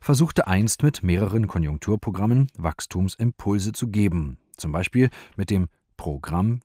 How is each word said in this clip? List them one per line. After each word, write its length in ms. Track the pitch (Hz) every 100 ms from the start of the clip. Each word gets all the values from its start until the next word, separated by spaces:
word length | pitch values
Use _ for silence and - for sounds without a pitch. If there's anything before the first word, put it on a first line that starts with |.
versuchte 460 | - 135 165 - -
einst 340 | 92 107 -
mit 180 | 147 -
mehreren 460 | 87 87 101 113 104
Konjunkturprogrammen 1000 | 90 76 76 98 104 110 90 110 127 135 -
Wachstumsimpulse 1120 | 82 - - 90 95 - 117 - 101 101 104
zu 140 | - 117
geben, 480 | 104 101 85 69 62 _ -
zum 140 | 78
Beispiel 380 | 80 87 123 127 - - -
mit 140 | 92
dem 200 | 98 87 _ _ -
Programm 640 | 80 71 73 85 107 120